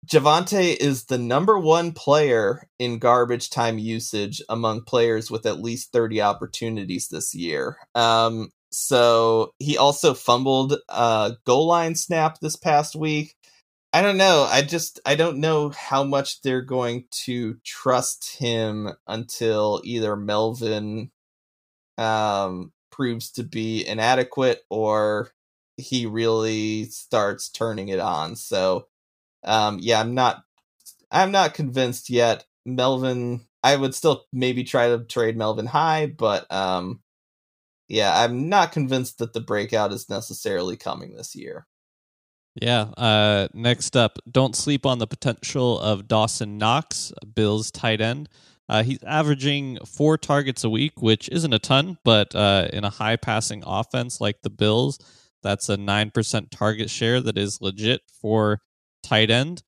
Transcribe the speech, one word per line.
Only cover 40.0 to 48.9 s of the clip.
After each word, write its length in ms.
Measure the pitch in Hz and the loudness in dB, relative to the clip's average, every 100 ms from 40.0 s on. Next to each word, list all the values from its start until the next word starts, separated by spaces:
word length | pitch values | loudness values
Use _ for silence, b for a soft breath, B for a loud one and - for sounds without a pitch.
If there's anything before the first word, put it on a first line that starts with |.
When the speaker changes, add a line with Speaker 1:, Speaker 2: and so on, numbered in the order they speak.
| - | -8
Speaker 1:
necessarily 680 | 101 - 92 107 98 90 90 | -10 -10 -10 -4 -4 -4 -6
coming 400 | - 73 - - | -8 -10 -12 -16
this 180 | - | -18
year. 320 | - - - _ _ _ _ _ _ _ _ _ - | -16 -16 -16 _ _ _ _ _ _ _ _ _ -6
Speaker 2:
Yeah. 220 | 117 120 | 0 0
Uh, 640 | 107 - 120 107 107 101 98 | 0 0 4 4 4 4 0
next 440 | - 117 120 - 127 | -2 0 0 0 2
up, 200 | 113 - - | 2 0 -2
don't 240 | 131 131 107 | 2 2 0
sleep 300 | - 143 139 | -2 0 0
on 120 | 123 | 0
the 100 | 110 | -2
potential 680 | - 131 - - 147 123 110 | -4 -4 -4 -6 0 0 2
of 300 | 107 101 104 | 0 -2 0
Dawson 500 | 110 113 - 107 104 | 2 2 -2 -8 -2
Knox, 540 | 107 131 - - - - 110 | 2 2 0 -10 -10 -14 -8
Bills 360 | 110 107 107 110 | 0 2 2 -2
tight 300 | - 120 107 | -4 -2 0
end. 300 | 110 131 151 b b b - | -2 -4 -10 b b b -2
Uh, 120 | 110 | 0
he's 220 | 117 | 0